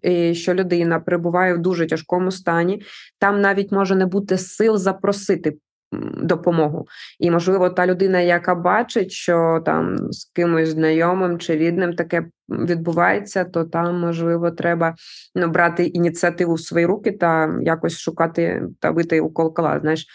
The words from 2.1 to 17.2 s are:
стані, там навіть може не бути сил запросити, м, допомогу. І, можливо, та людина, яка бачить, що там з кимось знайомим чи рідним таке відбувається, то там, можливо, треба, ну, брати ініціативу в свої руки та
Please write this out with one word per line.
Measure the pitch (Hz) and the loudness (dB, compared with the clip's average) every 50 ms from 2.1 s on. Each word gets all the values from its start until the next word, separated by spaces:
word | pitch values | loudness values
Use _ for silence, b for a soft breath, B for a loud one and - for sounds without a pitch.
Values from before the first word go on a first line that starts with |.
| 175 180 185 185 | -2 0 0 -2
стані, | 185 185 - 175 165 170 170 180 196 202 202 B B B B B B - | -4 -4 -2 -2 0 2 2 0 -2 -4 -8 B B B B B B 0
там | 202 196 202 202 | 0 2 2 4
навіть | 202 196 196 196 202 202 202 | 2 2 2 2 0 0 0
може | 196 196 180 196 | 0 2 2 2
не | 190 190 | 2 2
бути | 185 180 202 202 - 190 185 | 2 0 -2 0 0 -2 -2
сил | 185 - - - 214 226 220 | -2 -4 -2 0 2 2 2
запросити, | 202 180 196 185 - - 196 202 202 - - 190 165 - 156 147 - _ _ _ _ _ - - | 2 2 0 -2 0 0 -2 -2 0 0 -2 -2 0 0 -4 -6 -6 _ _ _ _ _ -12 -10
м, | - - - - - - | -8 -8 -8 -6 -4 0
допомогу. | 165 180 165 165 180 170 160 156 151 151 170 - B B B B B B B | 0 0 2 2 0 2 2 2 0 0 -4 -8 B B B B B B B
І, | - 175 | 0 2
можливо, | 170 175 170 185 190 196 180 180 | 2 2 2 2 2 4 2 2
та | 180 190 180 | 2 2 2
людина, | 180 185 175 196 190 185 180 | 2 2 2 2 2 4 4
яка | 175 175 170 175 175 - 180 | 4 4 2 2 2 0 0
бачить, | 170 170 180 190 214 233 - - 240 190 185 - | 2 2 2 2 2 0 0 -2 -2 -2 -2 -6
що | - - - 175 165 165 165 165 165 165 | -8 -2 0 2 4 4 2 2 0 0
там | 160 156 156 - - 92 - - - - | 0 0 0 0 -2 -2 -4 -4 -6 -8
з | - - | -10 -14
кимось | _ - 180 175 170 170 160 160 160 | _ -2 0 0 2 2 2 2 0
знайомим | 156 160 160 156 160 160 165 175 180 190 185 180 175 170 | 0 0 2 2 2 2 2 2 2 0 0 -2 -2 -4
чи | - - 165 | -2 -2 0
рідним | 151 160 170 170 180 185 175 170 | 0 2 0 0 0 -2 -2 -2
таке | 170 170 170 180 170 165 165 _ _ _ - | -4 -4 -2 -2 -2 -2 -4 _ _ _ -8
відбувається, | - - - 170 175 170 165 170 165 170 175 185 196 208 202 - - 190 180 | -6 -4 -2 -2 -2 -2 -2 -2 0 2 2 2 2 0 -4 -4 -4 -4 -4
то | 180 - 175 165 | -2 -2 -4 -4
там, | 165 165 165 170 175 180 180 | -2 -2 -2 -2 -2 -2 -2
можливо, | 170 170 170 165 165 170 170 170 170 170 | -2 -2 -2 -2 0 0 0 0 0 -2
треба, | 170 165 - 175 170 165 165 165 165 B B B B B B B B | -4 -2 -2 -2 0 0 0 -2 -2 B B B B B B B B
ну, | 180 175 170 | -2 -2 0
брати | 165 180 175 170 165 - 175 | 2 2 2 2 2 0 -2
ініціативу | 170 - 175 170 175 170 - - 175 170 175 180 170 165 | -2 0 0 0 0 0 0 -2 -2 0 0 0 0 0
в | 160 | -2
свої | 165 - 165 170 170 | -2 -2 0 0 2
руки | 170 196 214 - - 190 | 2 0 0 -2 -4 -2
та | - | 0